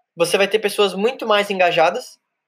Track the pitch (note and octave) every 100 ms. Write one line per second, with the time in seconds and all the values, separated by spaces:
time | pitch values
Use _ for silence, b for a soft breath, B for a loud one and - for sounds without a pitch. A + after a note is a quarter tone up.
0 | _ - E3 F#3+ G3 G#3 G#3 G#3 G3+ F#3
1 | A3 C4 A3+ G#3 G3 F#3+ F3+ D#3+ E3 A3+
2 | - - _ _